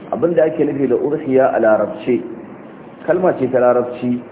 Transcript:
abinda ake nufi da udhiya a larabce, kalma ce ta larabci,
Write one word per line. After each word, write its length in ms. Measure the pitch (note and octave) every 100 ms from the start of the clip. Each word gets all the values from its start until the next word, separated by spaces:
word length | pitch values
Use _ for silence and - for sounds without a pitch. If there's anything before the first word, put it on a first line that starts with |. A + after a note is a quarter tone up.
| -
abinda 320 | - E3 E3 D#3+
ake 160 | D#3
nufi 240 | D3 C3+ C3
da 80 | A#2+
udhiya 560 | D3 D#3 C3+ C3 C3
a 80 | -
larabce, 600 | A2+ G#2 G#2 - - A#2+ - - - - - - - -
kalma 300 | - F3 F#3 C#3
ce 140 | B2+
ta 80 | B2+
larabci, 600 | B2 B2 A#2+ - B2 B2 A#2+